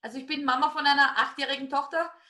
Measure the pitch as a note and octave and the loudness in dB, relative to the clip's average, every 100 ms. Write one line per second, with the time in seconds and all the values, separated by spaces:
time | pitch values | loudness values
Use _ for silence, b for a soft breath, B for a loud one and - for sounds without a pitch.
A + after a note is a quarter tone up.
0 | A3+ B3+ B3+ D4+ C#4 B3+ D4+ D#4 C#4+ C#4 | -12 -12 -8 -4 0 2 0 2 2 4
1 | C4+ G#3+ B3+ - C4+ C4+ C4+ C#4 C#4 E4 | 4 4 -2 -2 -4 -4 -2 -4 -2 -4
2 | E4 B | -4 B